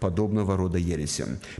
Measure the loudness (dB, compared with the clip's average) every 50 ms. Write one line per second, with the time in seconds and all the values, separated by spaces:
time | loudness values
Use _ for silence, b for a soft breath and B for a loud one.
0 | -2 0 2 2 2 2 2 2 2 2 2 2 2 2 2 2 2 0 0 0
1 | -2 -2 -2 -4 -4 -4 -6 -8 B B B